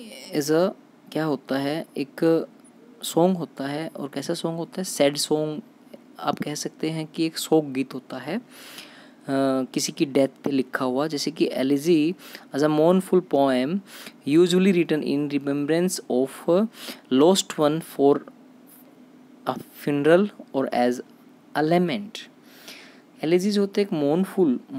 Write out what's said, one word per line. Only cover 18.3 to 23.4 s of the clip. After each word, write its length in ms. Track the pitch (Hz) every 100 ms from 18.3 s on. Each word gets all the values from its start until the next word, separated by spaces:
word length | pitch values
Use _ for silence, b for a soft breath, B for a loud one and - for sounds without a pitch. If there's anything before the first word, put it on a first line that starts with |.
| - - - - - - - - - - - -
a 100 | 127
funeral 720 | - - - 143 147 170 208 - - 139
or 120 | 131
as 300 | - 123 123 - - - - _ -
a 60 |
lament। 560 | 156 175 175 123 101 - - _ B B B B B B B -
एलिजीज 340 | 151 175